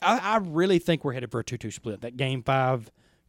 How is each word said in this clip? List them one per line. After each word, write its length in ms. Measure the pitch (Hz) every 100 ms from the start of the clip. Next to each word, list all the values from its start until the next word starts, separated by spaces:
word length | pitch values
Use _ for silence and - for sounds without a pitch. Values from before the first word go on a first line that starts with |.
I, 160 | 180 -
I 200 | 190 220
really 420 | 185 156 185 180
think 240 | - 165 143
we're 80 |
headed 160 | 127 120
for 100 | 120
a 40 |
two 140 | 110 120
two 120 | 110
split. 300 | - 117 101
That 160 | 117 123
game 240 | 135 131
five, 480 | 117 135 131 131 110 _ _ _